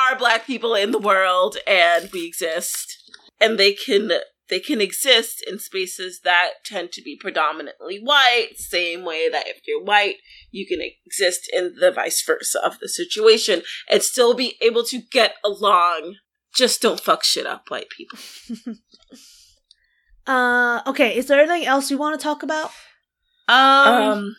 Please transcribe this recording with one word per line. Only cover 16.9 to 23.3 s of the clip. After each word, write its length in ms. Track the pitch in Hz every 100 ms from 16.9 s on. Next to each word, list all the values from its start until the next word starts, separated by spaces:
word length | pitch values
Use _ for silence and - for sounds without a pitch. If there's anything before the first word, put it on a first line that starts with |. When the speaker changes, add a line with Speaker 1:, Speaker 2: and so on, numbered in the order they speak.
| 160
Speaker 1:
fuck 240 | - 160
shit 220 | - - -
up, 200 | - -
white 200 | 123 - -
people. 220 | - - - - -
Speaker 2:
<laughs> 300 | 226 - 214 _ _ _ - - - _ _ _ _ _ _ _ _ -
Uh, 540 | 262 247 247 240 240 -
okay, 300 | 269 247 214
is 100 | 254
there 120 | 277
anything 260 | 311 349 262
else 240 | 269 277
you 80 | 269
wanna 200 | 302 311
talk 260 | 302 294
about? 280 | 285 311 320 - - _ _ _ _